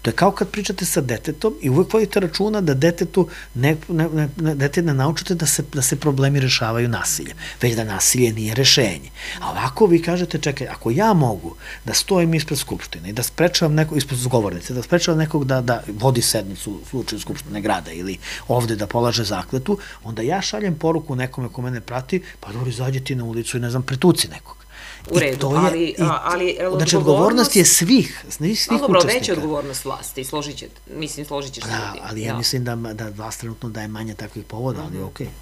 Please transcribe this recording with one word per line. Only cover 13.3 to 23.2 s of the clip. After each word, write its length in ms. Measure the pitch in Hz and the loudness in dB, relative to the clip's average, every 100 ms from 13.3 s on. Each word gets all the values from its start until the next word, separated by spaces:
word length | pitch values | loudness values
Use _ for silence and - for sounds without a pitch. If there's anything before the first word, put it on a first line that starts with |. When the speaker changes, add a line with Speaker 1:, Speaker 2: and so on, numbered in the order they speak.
| - 170 170 160 151 | 2 2 4 4 4
Speaker 1:
neko, 200 | 156 151 | 4 0
ispred 240 | 127 123 | 0 -2
govornice, 500 | 127 120 101 87 - | 2 2 2 -4 -6
da 80 | 127 | -8
sprečavam 380 | - 175 175 160 | 0 2 2 2
nekog 260 | 156 156 135 | 2 0 2
da, 160 | 131 | 0
da 220 | 120 117 - | 2 -2 -2
vodi 340 | 104 127 120 | 2 4 4
sednicu 500 | - 113 98 95 - | 2 -2 -4 -10 -10
u 140 | 101 - | -10 -8
slučaju 300 | 131 - 104 | -6 -6 -8
Skupštine 420 | - 101 - 104 | -8 -8 -8 -4
grada 300 | 104 90 78 | -2 -2 -4
ili 260 | 82 95 90 - - - | -8 -8 -8 -10 -12 0
ovde 280 | 123 113 107 | 0 2 -2
da 120 | 104 | 0
polaže 360 | 120 120 110 | 2 2 2
zakletvu, 540 | 104 98 - 131 135 202 - - | -2 -4 -2 -4 -2 -2 -4 -14
onda 180 | 110 113 | -10 -4
ja 200 | 117 185 | -2 -2
šaljem 340 | 185 214 202 156 | -4 -4 -2 0
poruku 400 | 160 165 156 127 | 0 0 -2 -4
nekome 340 | 127 - 120 | -4 -4 -8
ko 120 | - | -6
mene 200 | 123 120 | -6 -6
prati, 420 | - 123 127 185 - - | -6 -8 -2 -4 -4 -16
pa 120 | - | -12
dobro, 180 | 110 127 | -6 -6
izađi 300 | 113 131 135 | -4 -4 -4
ti 160 | 131 | -4
na 80 | 131 | -4